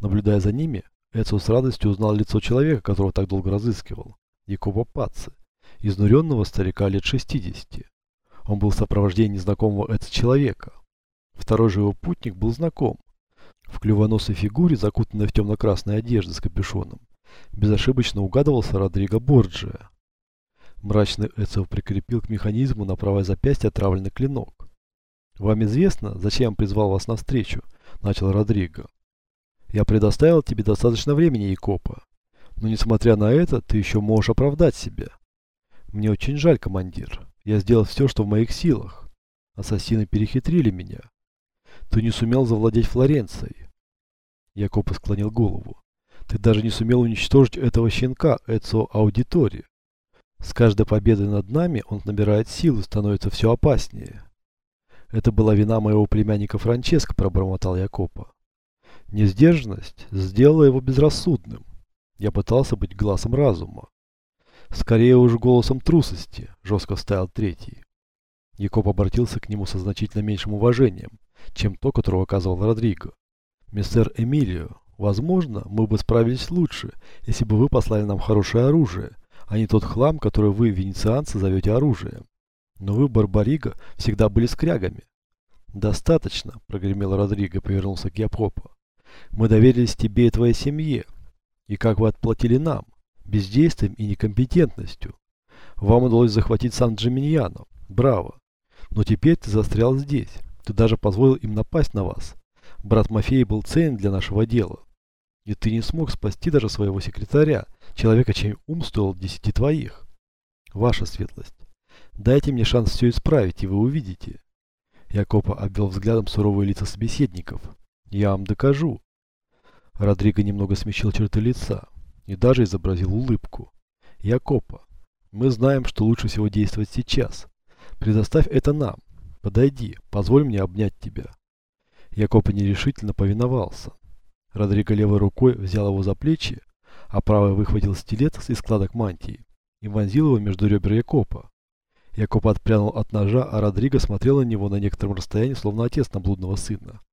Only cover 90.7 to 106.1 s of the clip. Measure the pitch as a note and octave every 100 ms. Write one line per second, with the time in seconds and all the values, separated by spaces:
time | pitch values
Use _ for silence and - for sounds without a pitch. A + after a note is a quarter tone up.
90.7 | D3+ D#3 C3 - - - - _ _ -
91.7 | G2+ A#2 G#2 A2 - A#2 A2+ A#2 B2+ D#3+
92.7 | A2+ - _ _ - - G#2 F#2+ A#2+ E3
93.7 | - G2+ G2 G#2 G2+ G#2+ G2+ C3 F3 D3+
94.7 | - - - - - _ _ _ - -
95.7 | - G2+ A#2 B2+ A#2 A#2+ G#2+ - A2 B2
96.7 | - B2 G#2+ A#2 C3 C#3+ D#3 G2+ - -
97.7 | - - F#2+ C3 G#2 - - _ _ _
98.7 | - - G#2 G#2 G#2+ D3+ E3 - G#2+ G#2
99.7 | G#2 A#2 C3+ C#3 C#3 G2+ - - - -
100.7 | G#2 A2+ A2 G#2 G2 C3+ C3 G#2+ G#2+ A2
101.7 | E3 C#3 G2+ F#2 - - - _ _ -
102.7 | - G2+ A2 G#2 A2 - C3 A#2 G#2+ G2+
103.7 | D#3+ E3 A2+ G2 F#2+ - G2+ A2+ A#2+ F2+
104.7 | - - _ _ _ _ _ - G#2 A2
105.7 | A2+ A2 D#3+ D#3